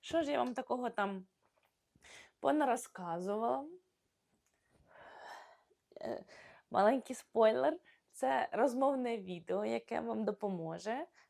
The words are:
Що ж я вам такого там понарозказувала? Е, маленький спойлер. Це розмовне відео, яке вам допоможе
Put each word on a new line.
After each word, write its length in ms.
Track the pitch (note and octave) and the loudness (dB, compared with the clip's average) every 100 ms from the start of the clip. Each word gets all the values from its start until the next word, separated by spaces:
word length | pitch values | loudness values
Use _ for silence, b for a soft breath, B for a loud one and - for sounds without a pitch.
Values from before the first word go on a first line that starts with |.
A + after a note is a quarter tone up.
Що 220 | - D#4+ | 0 0
ж 80 | C#4+ | 0
я 80 | C#4+ | 0
вам 160 | B3 | 0
такого 360 | B3 C4 B3+ A#3+ | -4 -4 -4 -2
там 360 | A#3 G3+ F#3+ F#3+ _ _ _ _ _ _ _ B B B _ | -2 -2 -4 -10 _ _ _ _ _ _ _ B B B _
понарозказувала? 1200 | - D4 C#4 A#3 - - F3 E3+ F#3 G#3 A#3 C4 D4 F#4 _ _ _ _ _ _ _ _ _ _ _ B B B B B B B B _ _ - | 0 2 2 0 -4 -10 -6 -4 -2 -2 0 -2 -4 -14 _ _ _ _ _ _ _ _ _ _ _ B B B B B B B B _ _ -10
Е, 240 | - - - B B B _ | -6 -6 -8 B B B _
маленький 460 | - G3+ C4+ - C4 | 4 6 4 0 -12
спойлер. 640 | - - A3 A#3 C4+ E4 b b _ | -4 6 6 6 2 2 b b _
Це 360 | - C4 C4 - | -2 0 2 0
розмовне 680 | - C4+ B3 C4+ C#4 B3 A#3 | 2 2 4 2 2 -2 -4
відео, 460 | F#3 F3 E3 F#3 | -4 -8 -2 -2
яке 360 | G#3+ A#3 - A#3 | 0 -2 -2 -4
вам 240 | A#3 A3 | -2 -2
допоможе 840 | G#3+ G3 G#3 F#3 E3 E3+ F#3+ B3 F4 b b | -2 0 -2 -2 -4 -6 -4 -4 -6 b b